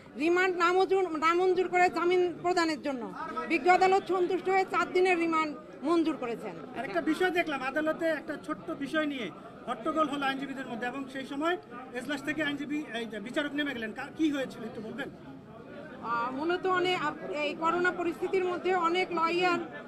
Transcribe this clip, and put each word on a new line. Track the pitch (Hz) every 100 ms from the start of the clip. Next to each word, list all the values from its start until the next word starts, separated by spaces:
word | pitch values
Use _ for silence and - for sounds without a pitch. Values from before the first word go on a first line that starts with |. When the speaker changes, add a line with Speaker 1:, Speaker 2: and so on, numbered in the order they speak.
| - 214
Speaker 1:
রিমান্ড | 311 349 381 349
নামঞ্জুর, | 339 359 381 381 370 311
নামঞ্জুর | 311 349 370 359 349
করে | 359 359
জামিন | 349 349 359 359 311
প্রদানের | 349 359 330 302
জন্য। | 247 262 208 180 - - -
বিজ্ঞ | 320 269
আদালত | 359 370 381 392
সন্তুষ্ট | 370 359 370 359
হয়ে | 381 381
চার | 349 359
দিনের | 359 370 349
রিমান্ড | 330 320 311 277 - -
মঞ্জুর | 262 339 311 285
করেছেন। | 247 226 208 170 - -
Speaker 2:
আরেকটা | 233 339
বিষয় | 320 311 359
দেখলাম | 349 330 277
আদালতে, | 254 285 311 311 330
একটা | 302 - 294 -
ছোট্ট | 302 -
বিষয় | 320 277 311 302
নিয়ে | 277 202 - - - -
হট্টগোল | 254 330 311 302
হলো | 285 269
আইনজীবীদের | 269 269 262 254
মধ্যে | 233 247
এবং | 269 269
সেই | 269 262
সময় | 277 320 349 - - -
এজলাস | 240 254 285
থেকে | 302 302
আইনজীবী, | 294 285 285 294 294
এই | 226 226
যে | 214
বিচারক | 202 311 294
নেমে | 285 294
গেলেন। | 247 220
কা-, | 214 277 285
কি | 311
হয়েছিল | 277 254 -
একটু | 226 -
বলবেন? | 214 233 254 - - - - - - - - -
Speaker 1:
আহ, | 220 233 240
মূলত | 262 320 359 370
অনেক | 359 359 359
আপ-, | 302 302 370
এই | 294 294
করোনা | 320 320 349 359
পরিস্থিতির | 359 339 330 359 381
মধ্যে | 359 349 359
অনেক | 370 339 359 370
লয়ার | 339 330 349 359 349 - -